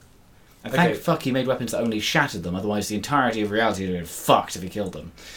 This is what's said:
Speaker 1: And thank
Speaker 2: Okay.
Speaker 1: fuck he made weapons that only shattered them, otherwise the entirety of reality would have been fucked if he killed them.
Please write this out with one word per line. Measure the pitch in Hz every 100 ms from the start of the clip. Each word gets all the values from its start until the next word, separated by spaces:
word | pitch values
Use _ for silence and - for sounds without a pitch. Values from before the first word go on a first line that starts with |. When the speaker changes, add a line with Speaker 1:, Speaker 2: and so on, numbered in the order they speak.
| - - - - - -
Speaker 1:
And | 110
thank | 143 175
Speaker 2:
Okay. | -
Speaker 1:
fuck | - 120
he | 135
made | 131 127
weapons | 127 113
that | 113
only | 117 107
shattered | - 160 139 98
them, | 87
otherwise | 92 104 104 101
the | 104
entirety | - 143 123 110
of | 104
reality | 107 113 95 92
would |
have | 87
been | 82
fucked | - - 113 - -
if |
he | 90
killed | 107 92
them. | 78 80 - -